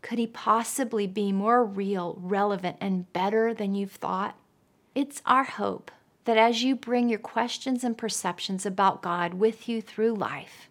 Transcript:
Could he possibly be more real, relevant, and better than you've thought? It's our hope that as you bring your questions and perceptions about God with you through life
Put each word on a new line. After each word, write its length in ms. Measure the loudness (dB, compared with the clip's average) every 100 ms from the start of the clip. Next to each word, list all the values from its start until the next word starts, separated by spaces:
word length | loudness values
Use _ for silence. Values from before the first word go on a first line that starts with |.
Could 160 | 4 4
he 80 | 4
possibly 800 | 0 4 4 4 -2 -2 0 0
be 240 | 0 2
more 340 | 2 4 4
real, 540 | 4 0 -2 -2 -4 -6
relevant, 600 | -4 0 2 0 -4 -4
and 320 | -2 -2 -2
better 420 | -2 0 2 2
than 200 | 0 -4
you've 180 | -4 -6
thought? 440 | -6 -6 -4 -6 -10 _ _ _ _ _
It's 280 | -4 -4 -6 2
our 180 | 2
hope 480 | 2 -4 -4 -4 -12 -20 _ _
that 120 | 0 4
as 280 | 4 4
you 100 | 0
bring 340 | -2 -2 0 0
your 120 | -2
questions 640 | -4 -4 -4 -4 -4 -2
and 120 | -2 -4
perceptions 720 | -6 -4 -6 -6 -6 -4 -4
about 360 | 2 0 0
God 320 | -4 -2 -4
with 340 | 2 0 0 -6
you 120 | -6
through 340 | -6 -2 0
life 540 | 0 -4 -6 -14 -20 -20